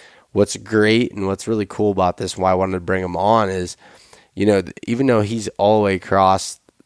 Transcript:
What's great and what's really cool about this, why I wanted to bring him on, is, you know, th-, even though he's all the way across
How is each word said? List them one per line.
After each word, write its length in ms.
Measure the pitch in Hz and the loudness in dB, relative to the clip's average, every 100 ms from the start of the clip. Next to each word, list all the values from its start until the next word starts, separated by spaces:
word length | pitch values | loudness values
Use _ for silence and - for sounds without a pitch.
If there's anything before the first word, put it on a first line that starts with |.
| - _ _ | -20 _ _
What's 240 | 107 101 - | 0 0 -2
great 540 | 101 107 107 113 123 | -2 2 4 4 0
and 140 | 101 95 | -2 -4
what's 220 | 98 - | -4 -4
really 180 | 110 101 | -4 -4
cool 240 | - 104 | -2 0
about 280 | 95 90 - | 2 0 0
this, 180 | 92 - | -6 -2
why 160 | 92 | 0
I 20 | |
wanted 200 | 92 95 | 2 0
to 60 | 92 | -4
bring 220 | 87 95 | -4 -4
him 140 | 90 87 | -4 -2
on, 320 | 98 113 98 | 2 2 2
is, 280 | 92 90 - - - - - _ | -4 -6 -10 -20 -20 -20 -20 _
you 120 | - 101 | -2 2
know, 140 | 98 | 2
th-, 140 | 90 - - | 0 -8 -6
even 200 | 117 135 | -2 0
though 160 | 113 | 2
he's 260 | 101 113 101 - | 0 -4 -8 0
all 200 | 101 110 | 2 4
the 60 | |
way 100 | 101 | 2
across 680 | 95 - 98 95 95 - - _ _ | -2 0 2 4 2 -2 -14 _ _